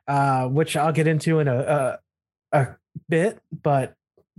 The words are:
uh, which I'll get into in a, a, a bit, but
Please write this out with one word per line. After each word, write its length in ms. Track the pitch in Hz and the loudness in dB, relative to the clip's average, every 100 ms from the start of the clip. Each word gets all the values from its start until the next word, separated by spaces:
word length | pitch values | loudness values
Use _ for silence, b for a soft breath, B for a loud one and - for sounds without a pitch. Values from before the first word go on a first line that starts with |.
| - | -4
uh, 400 | 139 139 131 127 | 0 2 0 0
which 280 | 139 160 156 | 0 0 0
I'll 160 | 156 | 0
get 140 | 156 160 | 2 0
into 320 | 156 165 160 | 0 0 2
in 100 | 143 | 2
a, 500 | 123 139 147 127 - _ _ _ _ _ | 0 0 0 -2 -4 _ _ _ _ _
a, 60 | 147 | 0
a 180 | 127 - _ - - | 0 -6 _ -18 -4
bit, 320 | 160 196 - _ | 0 0 -4 _
but 440 | 160 151 139 123 - _ _ _ | -6 0 0 -2 -10 _ _ _